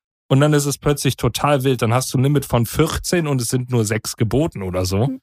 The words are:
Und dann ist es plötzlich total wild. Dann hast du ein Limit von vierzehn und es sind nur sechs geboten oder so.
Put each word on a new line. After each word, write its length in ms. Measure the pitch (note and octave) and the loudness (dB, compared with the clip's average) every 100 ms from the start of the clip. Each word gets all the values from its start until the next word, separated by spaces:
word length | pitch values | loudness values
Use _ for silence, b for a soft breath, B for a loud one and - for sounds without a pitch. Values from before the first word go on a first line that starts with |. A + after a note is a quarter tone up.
| _ _ - | _ _ 0
Und 80 | C3+ | 4
dann 140 | D3 | 4
ist 120 | D3 C#3+ | 4 0
es 120 | C3 | -2
plötzlich 380 | D3 C#3+ C#3 - | -2 0 0 0
total 460 | B2 - C#3+ D3 C3 | -2 0 0 2 2
wild. 160 | B2 | 0
Dann 120 | A#2 | 2
hast 180 | A#2+ B2 | 0 0
du 40 | C3 | 0
ein 60 | |
Limit 220 | C3+ C#3+ - | 2 2 0
von 200 | B2 A2+ | 0 0
vierzehn 640 | - - - - F3 D3+ | 0 0 -2 -2 -2 0
und 140 | C3+ | -2
es 80 | A#2 | -2
sind 200 | B2+ B2 | -4 0
nur 140 | B2 G#2 | 0 0
sechs 300 | G#2+ - - | -2 -6 -4
geboten 480 | A2 A#2+ E3 - | -2 0 -2 -4
oder 220 | F#2 F2+ F#2 | -6 -4 -2
so. 240 | F#2+ C3 C4 | 0 -2 -4